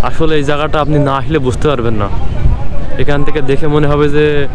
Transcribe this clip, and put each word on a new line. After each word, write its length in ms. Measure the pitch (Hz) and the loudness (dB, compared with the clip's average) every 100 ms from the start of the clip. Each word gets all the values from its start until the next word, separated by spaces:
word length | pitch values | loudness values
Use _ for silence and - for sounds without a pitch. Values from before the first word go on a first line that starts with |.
| 123 | -2
আসলে 240 | - 160 156 | 0 0 0
এই 60 | 139 | 0
জায়গাটা 280 | 147 151 151 | -2 -2 -2
আপনি 140 | 143 151 139 | -2 0 -2
না 60 | 135 | -2
আসলে 180 | 127 156 127 | -4 -2 -2
বুঝতে 180 | 123 151 | -2 -2
পারবেন 240 | 135 117 107 | -2 -2 -2
না। 60 | 101 - - - - - - - - - | -2 0 0 0 0 2 0 2 0 2
এখান 180 | 135 147 147 | 2 2 2
থেকে 120 | 156 135 | 2 2
দেখে 160 | 139 151 147 | 2 2 2
মনে 120 | 147 | 0
হবে 140 | 147 147 147 | 0 0 2
যে 100 | 151 147 139 | 0 0 -2